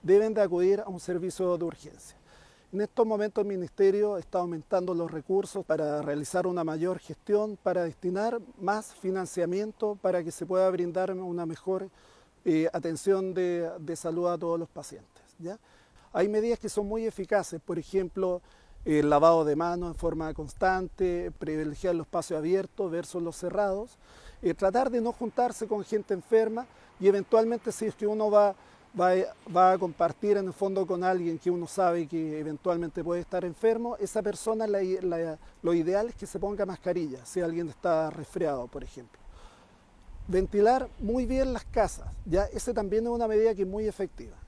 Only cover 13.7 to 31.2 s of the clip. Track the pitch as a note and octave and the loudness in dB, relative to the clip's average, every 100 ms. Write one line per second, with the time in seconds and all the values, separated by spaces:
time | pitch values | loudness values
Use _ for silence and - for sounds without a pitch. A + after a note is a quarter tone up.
13.7 | E3+ D3+ E3 E3+ E3 F3 E3+ E3+ E3+ E3 | -6 -8 -6 -4 0 0 0 -2 -2 -4
14.7 | - - - - _ _ _ E3+ G#3+ _ | -12 -16 -18 -20 _ _ _ -12 -12 _
15.7 | _ _ - _ - G3 G#3+ A3+ A#3 G#3+ | _ _ -20 _ 0 2 2 0 -2 -2
16.7 | - G3+ A3 A3+ - F#3 G#3 E3+ E3 - | -4 -2 -4 -4 -6 0 0 0 -10 -6
17.7 | E3+ - F#3+ F#3 - F#3 F3+ - - - | -6 -2 -2 -2 -2 -2 -2 -8 -20 -20
18.7 | - - D3+ D3 D3 E3 E3 D3+ D3 E3+ | -10 2 4 6 8 8 8 4 2 0
19.7 | F3 F3 D#3 E3+ D#3+ D#3+ D#3 D3 - F#3+ | -2 -4 -4 -4 -2 -6 -6 -10 0 2
20.7 | F#3+ F#3 - F#3 F3 F3 - D#3 D#3 D3+ | 2 -2 -2 0 0 -6 -8 -6 -4 -4
21.7 | C#3 F#3 E3+ D#3 E3+ - D#3+ D#3+ F#3+ F#3+ | -4 -2 -2 -2 -4 -2 -4 0 0 0
22.7 | - F#3+ E3 F3 F3+ E3+ - F3+ G3+ G3+ | -6 -4 -4 -6 -6 -6 -6 -4 0 0
23.7 | F#3+ A#3+ - - - - - F#3+ D#3+ F#3+ | -2 -6 -16 -20 -20 -20 -4 -2 2 2
24.7 | A3+ C4 A#3+ A3+ - A#3 - B3 - G#3+ | 2 2 0 -2 -4 -4 0 0 -2 -4
25.7 | G#3+ F#3+ A3 - F#3+ - A3 A3 A3+ B3 | -4 -2 -4 -2 -6 4 4 4 -2 -10
26.7 | - - - F#3+ G3 - A3 A3+ A#3 - | -18 -20 4 4 4 4 4 4 0 -4
27.7 | - A3 - G#3 G#3+ G#3+ G#3 G3+ F#3 - | -4 -6 -2 -2 0 4 6 6 2 -16
28.7 | - _ - F#3 F#3 F#3+ - - F3 F#3 | -20 _ 0 4 4 0 -6 -2 6 6
29.7 | F#3 F3+ D3+ E3+ - G#3 G3+ F#3+ - G3 | 6 0 0 0 0 2 2 0 -2 -2
30.7 | F#3+ F3+ F3+ F#3 F#3 | 0 -2 0 2 2